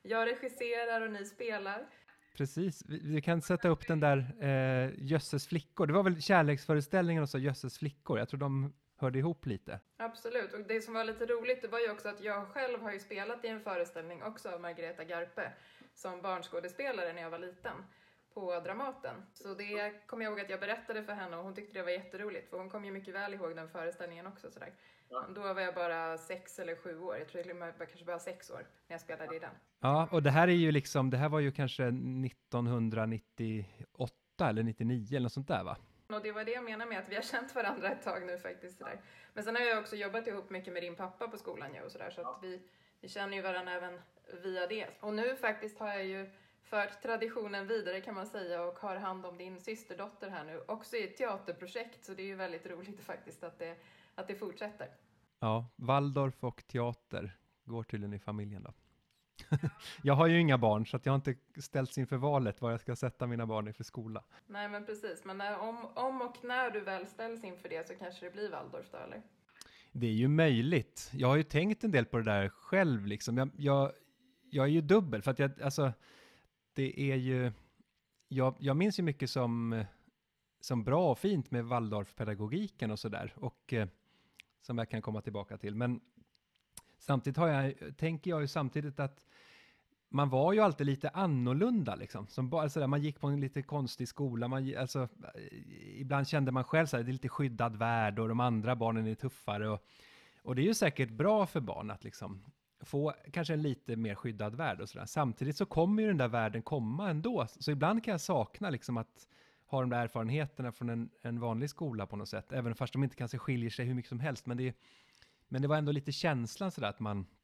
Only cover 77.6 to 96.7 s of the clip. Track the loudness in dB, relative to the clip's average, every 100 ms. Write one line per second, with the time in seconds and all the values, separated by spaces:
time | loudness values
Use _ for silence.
77.6 | _ _ _ _ _ _ _ 2 2 4
78.6 | 2 4 4 4 2 2 -2 2 2 2
79.6 | 2 0 -2 -8 _ _ _ _ _ _
80.6 | -2 0 4 4 6 4 2 2 2 -2
81.6 | 2 0 2 -2 -4 -4 -4 -2 -2 -2
82.6 | -4 -4 -4 -2 -4 -4 -6 -6 -8 _
83.6 | -2 0 0 _ _ _ _ _ -20 _
84.6 | -6 -4 -2 -4 -4 -4 -4 -6 -8 -8
85.6 | -6 -2 0 -2 _ -20 _ _ _ _
86.6 | _ -20 _ _ 0 0 0 2 4 4
87.6 | 2 -2 -12 -2 -2 0 0 0 0 0
88.6 | 0 -2 -4 -2 -4 -4 _ -20 -20 -20
89.6 | -20 _ _ _ _ 2 4 6 6 8
90.6 | 6 6 2 2 0 2 4 4 4 4
91.6 | 4 4 2 -2 -6 -8 -6 -4 0 0
92.6 | 0 2 2 2 0 0 0 0 0 -4
93.6 | -4 -2 -2 -4 -6 -2 -2 0 0 0
94.6 | -2 -2 -2 -2 -2 -6 -16 -14 -14 -14
95.6 | -16 -16 -14 -10 0 0 2 2 4 2
96.6 | 4